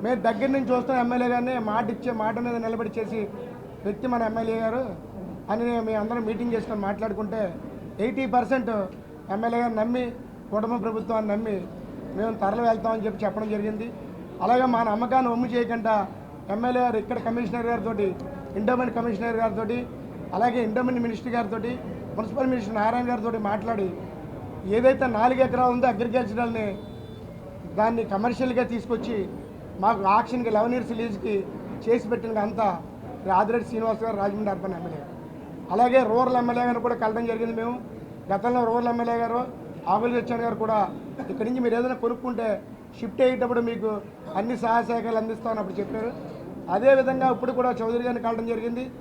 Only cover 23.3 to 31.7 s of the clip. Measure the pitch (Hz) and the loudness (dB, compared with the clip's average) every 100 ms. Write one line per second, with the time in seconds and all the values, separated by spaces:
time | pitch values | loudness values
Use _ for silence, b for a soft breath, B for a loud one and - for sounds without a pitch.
23.3 | 226 208 208 220 226 190 160 - - - | -2 0 -2 0 0 0 -2 -8 -10 -10
24.3 | - - - 190 214 254 269 262 214 233 | -10 -10 -8 0 6 6 6 2 4 4
25.3 | 262 262 247 254 247 247 214 240 240 233 | 6 4 6 4 4 4 2 2 0 0
26.3 | 214 240 226 214 190 - - - - - | -2 -2 0 -4 -6 -10 -12 -14 -14 -14
27.3 | - - - - 185 214 233 220 196 226 | -14 -14 -12 -8 2 2 2 0 0 0
28.3 | 233 254 240 240 226 - 226 - 220 180 | 2 2 2 0 0 -2 -2 -2 -2 -2
29.3 | - - - - - 190 226 190 208 233 | -6 -12 -12 -12 0 2 4 6 4 4
30.3 | 247 233 214 233 247 214 226 233 196 233 | 0 2 4 4 2 -2 -2 -2 -2 -2
31.3 | 202 190 - - | -2 -2 -8 -8